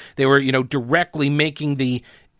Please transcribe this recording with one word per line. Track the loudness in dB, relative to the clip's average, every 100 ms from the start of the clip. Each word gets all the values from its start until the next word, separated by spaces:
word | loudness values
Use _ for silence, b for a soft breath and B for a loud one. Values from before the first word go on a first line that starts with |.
| B -2
They | 4
were, | 4
you | 4
know, | 0
directly | -2 -4 0 -2 -2 -2 -2
making | 0 -2 -2 -4 -2
the, | -2 -4 b b b